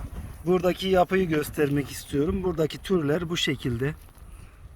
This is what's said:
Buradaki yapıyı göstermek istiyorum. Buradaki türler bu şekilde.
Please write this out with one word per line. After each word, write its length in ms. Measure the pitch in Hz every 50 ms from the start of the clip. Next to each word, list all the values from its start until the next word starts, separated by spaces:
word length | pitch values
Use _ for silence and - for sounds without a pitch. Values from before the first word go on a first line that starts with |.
| - - - - - - - - -
Buradaki 420 | 165 180 180 170 180 170 - 185 190
yapıyı 400 | 190 180 175 - 190 190 185 165
göstermek 640 | 160 151 139 117 - 156 151 139 143 143 135 -
istiyorum. 520 | - - - - 147 139 147 175 190 196 180
Buradaki 340 | 180 170 165 160 143 - 143
türler 520 | - - 196 175 147 139 151 175 175 156
bu 80 | 175 160
şekilde. 580 | - - 139 - - 135 120 117 131 147 156 - - - - - - - - - - - - - - - -